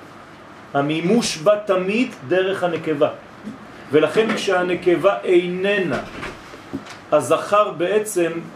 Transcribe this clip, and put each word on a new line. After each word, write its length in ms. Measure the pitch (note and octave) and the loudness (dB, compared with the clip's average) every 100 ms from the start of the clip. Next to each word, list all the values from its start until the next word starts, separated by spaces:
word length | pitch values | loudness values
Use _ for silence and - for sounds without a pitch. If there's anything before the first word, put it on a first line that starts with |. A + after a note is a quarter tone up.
| - - - - - - - | -16 -20 -20 -20 -20 -20 -6
המימוש 600 | C#3 C#3+ D#3 E3+ A#3 - D#3 | -2 0 0 2 2 0 0
בא 200 | D3+ G#3 G#3 | 2 2 2
תמיד 480 | F#3 F#3 A3 B3+ - B2+ | 0 0 0 -2 -4 -2
דרך 360 | F3+ F#3+ F#3+ | 0 0 -2
הנקבה. 440 | F3 E3 - D3 C#3+ - - - - - - - - | -2 -4 -4 0 0 -2 -14 -16 -16 -16 -18 -20 0
ולכן 420 | C#3+ D#3 G#3+ A3 | 2 4 2 0
כשהנקבה 840 | G#3 - F3+ F3+ F3 F#3 E3 F3 G3+ | 0 0 0 0 0 2 4 2 2
איננה, 760 | - F3+ F3+ F3+ F#3+ G3+ E3+ A#2 - - - - - - - - - - - | 2 2 2 -2 -2 0 -2 -4 -6 -12 -14 -14 -18 -20 -14 -14 -14 -18 -2
הזכר 580 | D3+ B2+ D#3 - G#3 G3+ | 0 2 0 2 2 2
בעצם 600 | D#3 F3 G#3+ G#3 F3 E3 E3 E3 | 0 0 0 0 0 0 -2 -10